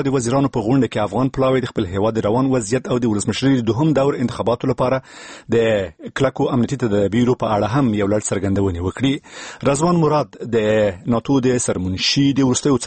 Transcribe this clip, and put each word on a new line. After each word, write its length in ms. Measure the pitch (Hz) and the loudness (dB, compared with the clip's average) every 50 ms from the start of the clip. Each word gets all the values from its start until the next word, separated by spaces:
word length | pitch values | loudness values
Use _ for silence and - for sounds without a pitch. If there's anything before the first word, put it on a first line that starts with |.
| 143 139 | 0 0
د 80 | 131 | 0
وزیرانو 360 | 135 113 117 131 139 143 131 - | 0 0 0 0 0 0 0 0
په 80 | 127 101 107 | -2 0 2
غونډه 200 | 135 135 120 113 - | 2 2 2 2 0
کې 60 | 117 107 | -2 -2
افغان 300 | 95 95 117 131 135 - | -2 -2 -2 -2 -2 0
پلاوی 280 | 135 131 131 131 127 117 | 0 0 2 2 0 -2
د 60 | - - | -4 -4
خپل 160 | 123 107 87 90 | -4 -4 -4 -2
هیواد 260 | 98 101 110 110 110 | -2 0 0 0 0
د 60 | 98 101 | 0 0
روان 220 | 110 127 135 135 131 | 2 2 2 2 0
وضعیت 360 | 127 107 95 120 131 - - 135 | 0 -2 -2 -2 -2 -2 -2 -2
او 40 | 123 120 | 0 0
د 80 | 117 107 | 0 0
ولسمشرۍ 480 | 101 - 117 101 - 131 135 139 127 | 0 -2 -2 -2 0 2 2 2 2
د 80 | 117 110 110 | 2 0 0
دوهم 200 | 117 156 160 143 135 | 0 2 2 2 2
دور 200 | 135 143 - - 127 | 2 2 0 0 -2
انتخاباتو 500 | 113 - - 101 113 120 - - 135 123 | -4 -4 -2 -2 -2 -2 0 0 -2 0
لپاره 300 | - 131 127 131 131 - - - - - - - - - - 110 | 0 0 0 0 -2 -4 -8 -20 -20 -20 -20 -20 -16 -6 0 2
د 580 | 117 113 113 110 101 95 85 - - 311 - - - 123 | 2 4 4 2 0 0 -4 -8 -12 -16 -10 -4 -2 -2
کلکو 260 | 131 - - 101 - - | 0 0 0 -2 0 2
امنیتي 240 | 123 117 - 135 123 127 | 0 0 0 -2 -2 -2
تدابیرو 500 | 113 101 101 101 95 95 120 123 113 95 - - | 0 2 2 2 2 2 2 2 2 2 0 0
په 140 | 110 110 104 | 0 0 0
اړه 180 | 107 101 117 | 0 0 0
هم 180 | 147 139 117 107 104 | 2 2 2 2 2
یو 80 | 101 98 | 0 0
لړ 120 | 104 107 - - | 0 0 -2 -2
څرګندونې 500 | 117 101 90 98 98 98 98 98 87 85 87 92 | -4 -2 -2 0 0 0 0 0 0 -2 -4 -4
وکړي. 260 | - - 120 135 135 - - - - - - - - - - 135 | -4 -2 -2 -2 -2 -2 -6 -12 -18 -16 -16 -16 -12 -4 -2 0
رضوان 320 | 143 139 160 175 175 170 156 | 0 2 2 2 2 4 2
مراد 360 | 151 151 147 131 - - - - 120 110 113 | 2 2 2 0 -2 -6 -12 -8 -2 0 0
د 560 | 107 107 107 110 104 101 90 90 - 120 117 | 2 2 2 4 2 2 0 -4 -4 -2 -2
ناتو 240 | 113 - - 139 135 120 127 | -2 0 0 0 2 2 2
د 120 | 123 123 - - | 0 0 0 -2
سرمنشي 580 | 101 90 92 92 95 92 - - - 143 139 139 135 | -2 -2 -2 -4 -4 -4 -2 -2 0 2 2 2 2
د 180 | 135 135 127 | 2 2 2
وروستیو 320 | 123 - - 147 135 120 - | 2 2 2 2 0 2 0